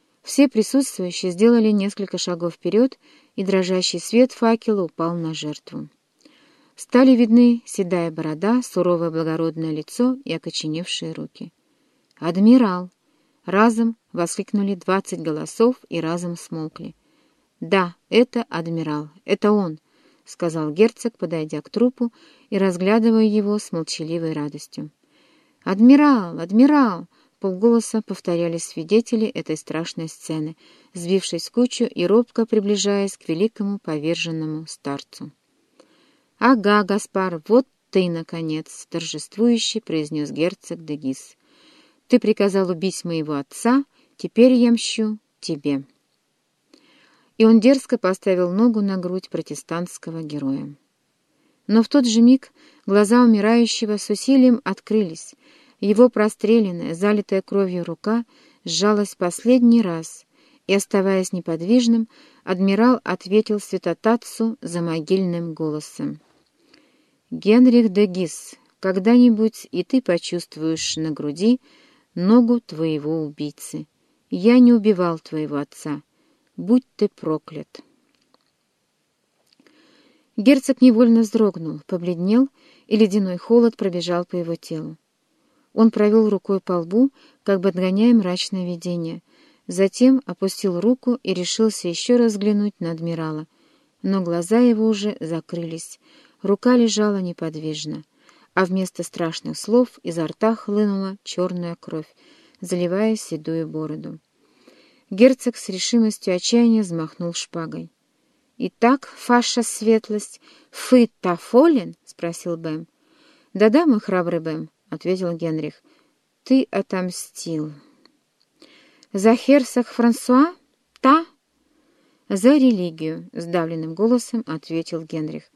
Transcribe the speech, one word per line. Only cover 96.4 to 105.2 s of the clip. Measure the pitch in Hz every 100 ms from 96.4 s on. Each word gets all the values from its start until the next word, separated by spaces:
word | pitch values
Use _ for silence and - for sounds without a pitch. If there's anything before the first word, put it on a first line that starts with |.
рука | 190 202 247 247
лежала | 233 214 214 202
неподвижно, | 180 170 165 160 156 151 151 151 - _ _ _ _
а | -
вместо | 185 185 185 -
страшных | 170 - 165 165 160 156
слов | - 233 247 _
изо | - 165 156
рта | - 220
хлынула | 220 - 208 214 196 190 196
чёрная | - - 180 180 170 170
кровь, | - 160 156 _ _ _ _ _
заливая | 180 180 175 185 220 220
седую | - 156 156 165 156
бороду. | 156 156 156 160 160 _ _ _ _ _ _ _ _ _
Герцог | 190